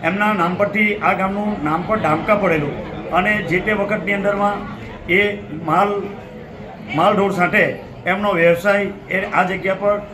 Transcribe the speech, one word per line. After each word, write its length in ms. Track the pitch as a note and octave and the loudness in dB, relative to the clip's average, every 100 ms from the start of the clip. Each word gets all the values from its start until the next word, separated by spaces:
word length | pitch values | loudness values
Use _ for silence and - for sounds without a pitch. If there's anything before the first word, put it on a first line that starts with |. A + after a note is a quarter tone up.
એમના 300 | E3 F#3+ G#3 | -2 0 0
નામ 220 | G#3 E3+ F3+ | 2 0 2
પરથી 400 | G3+ G#3 G#3+ G3+ | 0 2 0 2
આ 180 | D#3+ | 0
ગામનું 500 | F#3 F#3+ G3+ G#3 G3+ | 0 0 -2 -2 -2
નામ 180 | D3+ D#3+ | -2 -2
પણ 180 | F3 A3 | 0 0
ડામકા 360 | D#3+ D#3 - G#3 | 2 0 2 2
પડેલું 380 | F#3+ D#3+ C#3+ - - - - | 4 2 0 -6 -8 -10 -2
અને 300 | E3 G3+ G#3+ | 0 2 0
જે 180 | D#3 F3 | 0 0
તે 140 | G3+ | 0
વખતની 400 | G#3 G3+ G#3+ F3+ | 0 0 -2 -2
અંદરમાં 640 | G3+ G3 G3+ G3+ G3+ - - - - - | 0 0 2 0 0 -8 -12 -14 -14 0
એ 280 | F3 G#3 G#3 - D#3 D#3+ | 2 2 0 -8 -8 0
માલ, 360 | E3 G3+ G3+ G3 G3+ - - - - - - - C#3+ | 4 4 0 -6 -10 -14 -16 -16 -16 -14 -14 -6 2
માલ 200 | F#3 G3 | 4 4
ઢોર 160 | G3 | 2
સાથે 440 | F3 F3 G3+ D#3 - - - - | 2 2 4 2 0 -10 -8 -2
એમનો 280 | F#3+ G#3 | 0 0
વ્યવસાય 540 | F3+ E3+ E3+ G3+ G3+ G3 - - | 4 4 4 4 2 0 -6 -4
એ 160 | F3+ G3+ | -4 0
આ 180 | D#3 | 0
જગ્યા 320 | F#3 F#3 F3+ F#3+ | 0 0 -2 -2
પર 260 | G3+ G#3 - | 0 -2 -4